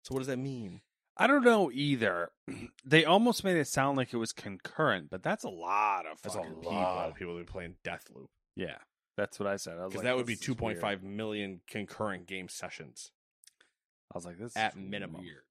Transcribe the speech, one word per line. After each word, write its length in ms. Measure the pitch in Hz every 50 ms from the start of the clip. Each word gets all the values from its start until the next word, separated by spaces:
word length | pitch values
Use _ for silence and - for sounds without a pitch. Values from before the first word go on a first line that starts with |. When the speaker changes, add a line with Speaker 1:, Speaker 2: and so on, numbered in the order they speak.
| _
Speaker 1:
So 100 | - 131
what 40 | 135
does 60 | 127 139
that 100 | 131 123
mean? 420 | 131 139 135 123 110 92 87 - _ _ _ _ _ _ _
Speaker 2:
I 100 | - 190
don't 180 | 247 285 285 240
know 260 | 240 233 214 185 143
either. 580 | 117 135 143 147 139 120 113 98 90 87 85 - _ _ _ -
<clears throat> 40 | - - - - _ - _ 131
They 160 | 139 160 156
almost 380 | 151 175 202 233 247 220 -
made 140 | - 196 180
it 100 | 165 139
sound 300 | - - 143 135 139 139
like 160 | 135 127 -
it 40 | - 117
was 140 | 113 -
concurrent, 800 | - - - 107 98 87 _ - - - 156 135 104 92 76 73
but 100 | - 92
that's 200 | - 156 208 - -
a 40 | 147
lot 580 | 95 85 82 87 98 104 107 104 98 90 82
of 140 | 80 78 -
Speaker 1:
That's 140 | - 104 -
a 20 | 104
Speaker 2:
fucking 160 | 85 78 82
Speaker 1:
lot 60 | 80
Speaker 2:
people. 120 | 80 85 85
Speaker 1:
of 380 | 87 90 92 92 92 87 82 78
people 160 | - 92 87 85
that 40 | 87
would 80 | 85
be 60 | -
playing 220 | - 95 87 85 87 _ _
Deathloop. 440 | 82 87 - - - - 67 67 - _ _ _ _ _
Speaker 2:
Yeah, 220 | 95 95 80 65 - - _ _ _ _ _ _
that's 240 | - 101 - - -
what 80 | 104 101
I 80 | 98
said. 220 | 98 - 92 85 85
I 60 | 90
was 60 | 95
Speaker 1:
'Cause 40 | 98
Speaker 2:
like, 80 | 98 98
Speaker 1:
that 120 | 123 127
would 100 | 127 123
be 80 | 120 113
Speaker 2:
"This 80 | 101
is 60 | - 139
weird." 80 | 127
Speaker 1:
two 40 | 113
point 180 | 117 110 104 85
five 240 | 107 104 101 95
million 600 | 92 98 101 104 110 107 107 104 101 95 95 85 _ -
concurrent 580 | - 110 101 - - - 107 104 95 87 87 87
game 200 | 98 95 92 87
sessions. 640 | - - - 87 - - 80 65 62 - - - _ _ _ _ _ _ _ - _ _ _ _ _ _ _ _ _ _ _ _ -
Speaker 2:
I 40 | 87
was 60 | 87
like, 140 | 87 87 87
"This 180 | 110 123 -
Speaker 1:
At 180 | 110 110 107 -
Speaker 2:
is 40 | 95
Speaker 1:
minimum. 440 | 95 95 101 101 98 85 80 85
Speaker 2:
weird." 200 | 90 85 76 - _ _